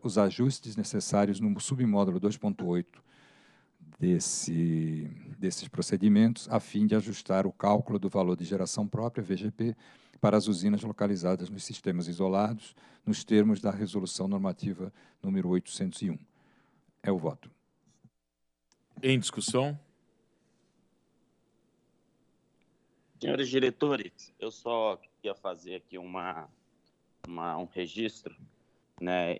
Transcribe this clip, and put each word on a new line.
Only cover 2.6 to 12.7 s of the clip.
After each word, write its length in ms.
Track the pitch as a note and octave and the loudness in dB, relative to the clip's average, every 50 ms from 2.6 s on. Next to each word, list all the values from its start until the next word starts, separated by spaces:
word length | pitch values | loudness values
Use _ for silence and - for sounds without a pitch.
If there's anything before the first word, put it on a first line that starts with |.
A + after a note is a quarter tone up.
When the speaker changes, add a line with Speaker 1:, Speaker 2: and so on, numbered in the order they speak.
| F#2 | -2
Speaker 1:
oito 340 | F2 F2 F2 F2 _ _ - _ _ _ _ - - - _ _ _ _ _ _ _ _ - D#3+ - - | 0 0 0 -2 _ _ -20 _ _ _ _ -20 -20 -20 _ _ _ _ _ _ _ _ -20 -20 -18 -8
desse, 1120 | - - F2+ F2 E2+ - - - - - - E2+ E2 E2+ E2 D#2+ D#2+ D#2+ D#2+ D#2 D#2 D2+ D2 - - - - - - | -2 2 2 2 2 2 -2 -4 -4 -4 -2 0 0 2 2 2 0 0 -2 -2 -4 -6 -8 -10 -12 -14 -16 -10 -4
desses 300 | - F#3 - - - - | -4 -4 -4 -4 -10 -10
procedimentos, 800 | - - F2 - G#2 F2+ G2+ G#2+ G2+ G#2 A2+ A#2 A2+ - - - | -6 -6 -4 -2 0 4 6 6 8 8 6 6 4 0 -4 -2
a 80 | A#2 A2 | -2 -2
fim 260 | - - - G#2 G#2+ | -2 -2 0 2 2
de 80 | G#2+ G#2+ | 4 4
ajustar 540 | G#2+ G2 G2+ G2 - - - F#2+ F#2+ G2 | 2 0 -2 -6 -8 -4 0 0 2 2
o 60 | F#2+ - | 0 -2
cálculo 440 | - - G2+ G#2 G#2+ - - G#2+ | 0 2 4 4 4 2 0 -2
do 120 | G2 F#2+ F#2+ | -2 -2 0
valor 260 | - G2 F#2 F2+ F2+ | 0 2 2 2 0
de 80 | - F2 | -2 -2
geração 420 | - G2+ F#2 F#2 - - A2+ G#2 | -4 -4 -2 -2 -4 -2 -4 -4
própria, 380 | G2+ - A2 A2+ A#2+ - - F#2+ | -4 -2 -4 -4 -4 -4 -6 -4
V 140 | F2+ G2 | -4 -4
G 120 | F2+ G#2 G#2+ | -4 -4 -4
P, 260 | - - A2+ A#2+ A2+ - - - - - _ _ - - | -4 -4 -4 -4 -4 -6 -12 -20 -20 -20 _ _ -6 0
para 180 | - G#2 G#2+ | 2 4 6
as 100 | G#2+ G2 | 6 4
usinas 360 | G#2+ G2+ E2+ F#2 G#2 G#2 G#2 G#2+ | 2 0 2 2 2 2 0 -2
localizadas 640 | G#2+ G#2 - G#2 G2+ G2+ F2 E2+ F2+ F#2 F2+ F2+ F2 | -4 -4 -2 0 0 0 0 0 0 0 0 -2 -6
nos 140 | - F#2+ - | -10 -10 -10
sistemas 440 | - - - - G2 F2 F2 E2+ | -12 -10 -6 -4 -2 -2 -2 -2
isolados, 680 | E2+ E2+ F2 F#2+ F#2+ F#2+ G2 G#2 A2 A#2 G#2+ - - | -4 -2 -2 0 2 2 2 2 0 -2 -6 -10 -16